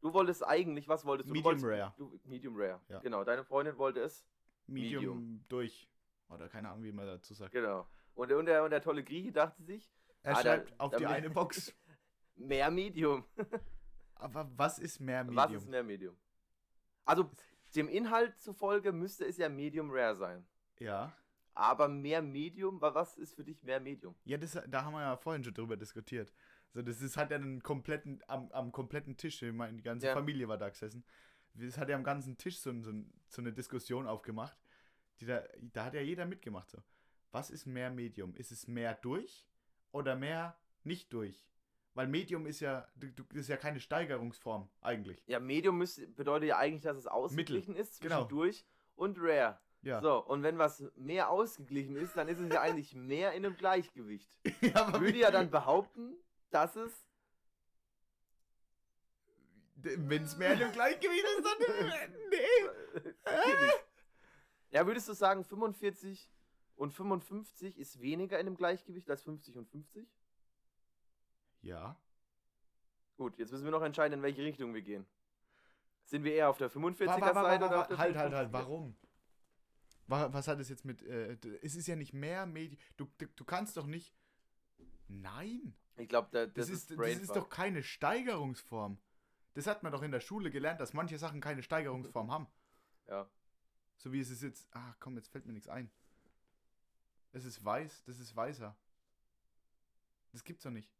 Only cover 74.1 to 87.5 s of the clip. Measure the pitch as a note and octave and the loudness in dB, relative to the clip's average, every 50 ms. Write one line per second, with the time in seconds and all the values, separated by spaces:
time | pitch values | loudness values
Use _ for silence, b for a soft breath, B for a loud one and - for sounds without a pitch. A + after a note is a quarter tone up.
74.1 | D3 C#3 C#3 C#3+ C#3+ C3+ C#3+ D3+ D3+ - C3+ A#2+ A#2 A2 G2+ G2 G#2 G2 G2 _ | 2 0 0 -2 -2 0 -4 -4 -4 -4 -6 -6 -6 -8 -8 -8 -8 -10 -10 _
75.1 | _ _ _ _ _ _ _ _ _ _ _ _ _ _ _ _ _ _ _ - | _ _ _ _ _ _ _ _ _ _ _ _ _ _ _ _ _ _ _ -6
76.1 | - D3 D3 D3+ D3+ D#3 D#3 C#3+ C3+ - C#3 B2+ - C#3 D#3 F3 F#3 - G3 F3 | -6 -2 0 2 4 6 6 6 6 4 0 -2 -2 -2 -2 -2 0 2 2 4
77.1 | F3+ F#3+ G3 F#3+ F3+ G3+ G3 F3 F3+ F#3 F#3 F#3 E3+ F3 E3+ - F#3 - E3 F3 | 4 6 6 6 6 6 8 6 6 6 6 4 4 2 2 2 2 2 2 2
78.1 | E3+ D3+ D3+ C#3+ C3+ C#3 C3 A#2 A2 B2+ B2+ B2+ D3 E3 D#3+ C3 G#2+ _ - _ | 4 2 0 0 2 0 -2 0 -2 -4 -4 -4 -6 -8 -8 -10 -12 _ -20 _
79.1 | _ _ _ _ _ _ _ _ _ _ _ _ _ _ _ _ - _ - - | _ _ _ _ _ _ _ _ _ _ _ _ _ _ _ _ -20 _ -6 -2
80.1 | B2+ C#3+ D3+ C3+ C3 C#3+ C3+ D#3 D3+ C#3+ C#3 B2 C#3 B2 - C3+ B2 G#2+ - - | 0 2 2 2 0 -2 0 0 -2 -2 -2 -8 -8 -10 -8 -10 -10 -10 -8 -6
81.1 | B2 A#2 A2+ G#2 A#2+ A2+ - A#2+ G#2 - - D3+ C#3+ E3+ E3 E3+ E3+ D#3+ D3 C#3 | -4 -4 -4 -4 -6 -10 -10 -12 -12 -10 -10 -10 -8 -6 -4 -4 -4 -4 -6 -8
82.1 | - C#3 C#3 D3+ E3+ F#3+ G3 F#3 D#3+ D#3 D#3+ E3 C#3+ b b b b - C#3+ C3+ | -8 -8 -6 -4 -4 -4 -6 -6 -8 -8 -10 -10 -12 b b b b -12 -12 -12
83.1 | _ _ D#3 - _ - B2+ - F3 F3+ G#3 G#3 - - D3 C#3+ D3+ E3+ F3 - | _ _ -12 -12 _ -16 -10 -4 -2 -2 -2 -2 -6 -6 -6 -4 -6 -8 -10 -12
84.1 | _ _ _ _ _ _ _ _ _ _ _ _ _ _ - - - - - - | _ _ _ _ _ _ _ _ _ _ _ _ _ _ -20 -20 -20 -20 -16 -14
85.1 | G2 G2 F#2+ F#2 F#2+ B2 E3 G#3+ A#3 B3 D4+ - G#2+ _ _ _ _ - A#2+ A2 | -14 -12 -12 -12 -12 -10 -10 -8 -8 -8 -10 -10 -14 _ _ _ _ -14 -8 4
86.1 | - A#2+ - - - A#2+ A#2 G#2 - - D#3+ D3 F#3+ E3+ - - - - A#2 - | 4 4 4 6 2 0 0 0 0 -2 -2 -2 -2 -6 -6 -8 -2 0 2 2
87.1 | - F3 G3 F3+ G#3 G3+ - - | 2 0 -2 -2 -2 -2 -2 -2